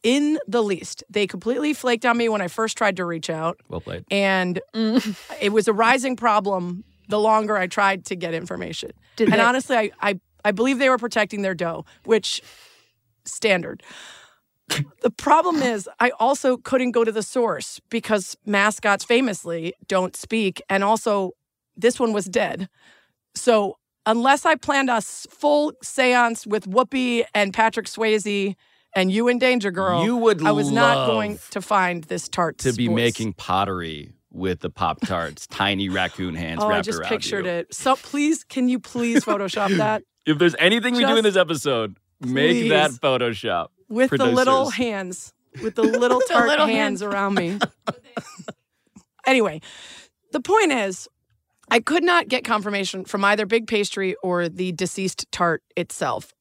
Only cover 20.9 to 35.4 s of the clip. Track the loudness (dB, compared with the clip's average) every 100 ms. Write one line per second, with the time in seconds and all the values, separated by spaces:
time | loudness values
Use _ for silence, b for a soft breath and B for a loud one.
20.9 | 0 0 0 -2 -8 _ _ _ 0 0
21.9 | 2 0 0 -2 -2 -2 -4 -10 b b
22.9 | b b b _ -2 4 4 2 -6 _
23.9 | _ 0 2 4 4 2 0 0 0 2
24.9 | -2 -4 -14 -18 _ 2 2 0 -4 -10
25.9 | 0 2 4 2 0 -4 -4 0 0 0
26.9 | -2 -2 -2 -2 -2 -2 0 0 0 -10
27.9 | -4 0 0 0 -2 -2 -6 _ _ _
28.9 | 0 2 2 2 2 2 2 0 -2 0
29.9 | 2 2 4 4 4 2 2 2 4 4
30.9 | 4 2 0 -2 -8 -10 -10 0 2 2
31.9 | -2 -6 -8 -6 -2 -2 0 -2 0 0
32.9 | 2 2 0 -6 -6 -2 0 0 -4 -6
33.9 | -10 -14 -20 _ -6 -4 -4 -6 -4 -4
34.9 | -2 -4 -4 -4 -10